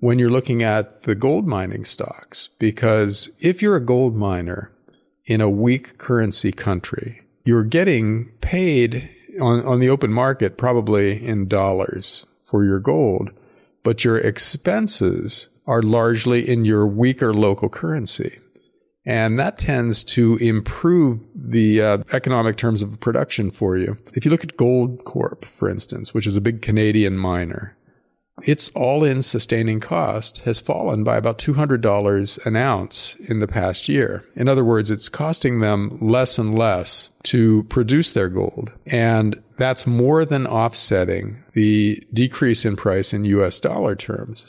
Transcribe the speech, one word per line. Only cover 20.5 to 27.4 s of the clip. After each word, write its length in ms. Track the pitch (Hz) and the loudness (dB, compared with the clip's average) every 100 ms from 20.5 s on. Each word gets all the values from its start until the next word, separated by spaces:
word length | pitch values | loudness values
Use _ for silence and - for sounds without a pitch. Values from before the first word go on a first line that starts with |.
| 110 104 - 170 175 143 113 - | 0 -2 -2 2 4 4 0 -8
the, 480 | 180 120 113 107 107 | -14 -2 2 4 4
uh, 160 | 107 101 - | 4 0 0
economic 440 | 135 131 127 113 104 | -2 0 0 0 0
terms 260 | 113 107 | 0 0
of 180 | 101 110 | -2 -4
production 500 | - 120 139 - 98 | -2 0 -2 -2 -4
for 260 | - 98 92 | -2 0 0
you. 220 | 92 104 - | -2 -6 -10
If 100 | - | -2
you 60 | 143 | 0
look 140 | 165 | 0
at 120 | 156 - | 0 0
Goldcorp, 880 | 123 127 123 127 - - - - | 2 2 0 -4 -8 -4 -4 -6
for 240 | - - 98 | -18 -6 -4
instance, 460 | 92 - - 113 | -4 -8 -10 -6
which 100 | 113 | -4
is 120 | 107 101 | -2 0
a 40 | |
big 220 | 107 117 | -2 -2
Canadian 560 | - 107 107 107 98 95 | -2 2 2 2 2 0
miner, 580 | 92 87 | -2 -2